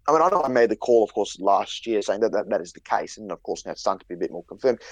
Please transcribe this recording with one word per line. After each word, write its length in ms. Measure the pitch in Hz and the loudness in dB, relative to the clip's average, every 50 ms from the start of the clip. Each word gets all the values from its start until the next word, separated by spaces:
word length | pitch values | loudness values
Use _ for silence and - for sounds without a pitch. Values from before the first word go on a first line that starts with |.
| - | -2
I 40 | 147 | 2
mean, 100 | 151 160 | 2 4
I 80 | 165 185 | 4 4
know 140 | 202 180 147 | 2 2 0
I 40 | 127 | 2
made 200 | 127 120 117 104 | 4 4 4 4
the 60 | 107 | 2
call, 280 | - - 123 120 113 104 | 0 2 4 4 4 4
of 80 | - - | 2 0
course, 260 | 107 98 - - - | -2 -4 -4 -4 -2
last 480 | 95 98 98 98 104 - - - - | 2 4 4 4 2 -2 -8 -8 -4
year 140 | 113 110 101 98 | -2 -2 0 0
saying 160 | - 98 107 | 0 0 0
that, 100 | 110 87 90 | 0 0 0
that 160 | 107 - 95 | -2 -2 -2
that 120 | 107 87 | -2 -4
is 120 | 85 87 - | -4 -6 -14
the 60 | - | -12
case, 380 | - - 104 98 80 - - | -6 -2 -2 -2 -2 -6 -12
and 140 | 107 107 95 | -14 -10 -10
of 100 | 85 - | -10 -10
course 240 | - - 85 - - | -8 -8 -8 -8 -8
now 60 | 87 | -12
it's 100 | 80 - | -8 -4
starting 180 | - 101 95 90 | -2 -2 -2 -4
to 60 | - | -6
be 60 | - 87 | -12 -8
a 40 | |
bit 140 | 87 90 - | -6 -6 -6
more 120 | 80 87 - | -6 -10 -14
confirmed. 360 | - 101 104 - 131 117 - - - | -14 -10 -2 0 0 0 -2 -6 -18